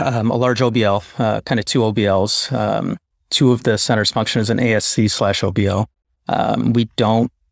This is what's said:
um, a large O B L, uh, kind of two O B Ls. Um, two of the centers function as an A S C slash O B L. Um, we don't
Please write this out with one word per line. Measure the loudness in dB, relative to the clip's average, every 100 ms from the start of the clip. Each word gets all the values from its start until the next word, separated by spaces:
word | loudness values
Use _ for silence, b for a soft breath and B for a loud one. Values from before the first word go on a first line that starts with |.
um, | -2 0 0
a | 0
large | 0 2
O | 0
B | 2
L, | 2 0 -4 -4
uh, | -2 -2
kind | -2 -4
of | 0
two | 0
O | 0
B | 2 2
Ls. | 2 0 -2 -4
Um, | -4 -2 -2 -4 -8 _ _ -6
two | 2 2
of | 4
the | 2 0
centers | 0 0 0
function | -2 -2 -2
as | 0
an | 0
A | 2 0
S | 0
C | 0 0
slash | 2 0 0
O | -2
B | 0 0
L. | 0 -4 _ _ _ -6
Um, | -2 -2 0 0
we | 0 0 0
don't | 0 2 0 _ _